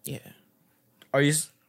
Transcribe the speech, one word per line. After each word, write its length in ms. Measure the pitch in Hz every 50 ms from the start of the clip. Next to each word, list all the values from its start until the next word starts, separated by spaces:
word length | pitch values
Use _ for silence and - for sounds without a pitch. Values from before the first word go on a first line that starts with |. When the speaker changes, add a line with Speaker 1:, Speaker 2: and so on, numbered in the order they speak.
| -
Speaker 1:
Yeah. 160 | - 139 - - - - _ _ _ _ _ _ _ _ _ _ _ _ _ - _
Speaker 2:
Are 100 | - 139
you 100 | 143 143
s-, 200 | 151 151 - - _ _ _